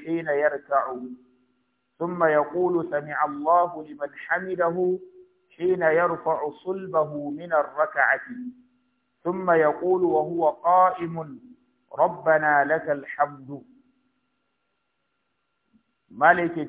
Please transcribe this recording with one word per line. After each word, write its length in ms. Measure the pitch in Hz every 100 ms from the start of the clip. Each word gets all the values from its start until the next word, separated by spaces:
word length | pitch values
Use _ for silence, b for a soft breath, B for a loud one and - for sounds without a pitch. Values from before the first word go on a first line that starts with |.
hina 280 | 147 165 160 143
yarka'u, 760 | 147 143 - 139 131 127 127 - _ _ _ _ _ _ _ _
thumma 320 | 170 180 160
yaqulu, 560 | 151 147 170 180 175 156
'Sami'a 320 | 147 151 139 147
Allahu 560 | 143 151 175 175 160 156
liman 240 | 147 143 - -
hamidahu,' 680 | 175 185 180 170 175 180 185 - - - _ _ _
hina 320 | 175 185 165
yarfa'u 640 | 156 175 170 160 156 147 147
sulbahu 680 | 180 190 190 160 151 147 143
min 160 | 147 170
ar-rak'ati, 1040 | 160 143 143 156 143 127 135 - 123 - - _ _ _ _ _ _ 165
thumma 320 | 185 185 165
yaqulu 480 | 156 - 175 185 175
wa 160 | 156
huwa 280 | 156 170 160 151
qa'imun, 800 | 170 180 185 180 170 165 156 127 - - _ _ _
'Rabbana 680 | - 170 165 160 156 151 147 139
lakal 320 | 160 160 143 135 -
hamdu.'" 480 | 147 143 131 139 - _ _ _ _ _ _ _ _ _ _ _ _ _ _ _ _ _ _ _ _ _ _ _ _
Malik 400 | 107 147 180 170
ke 140 | 170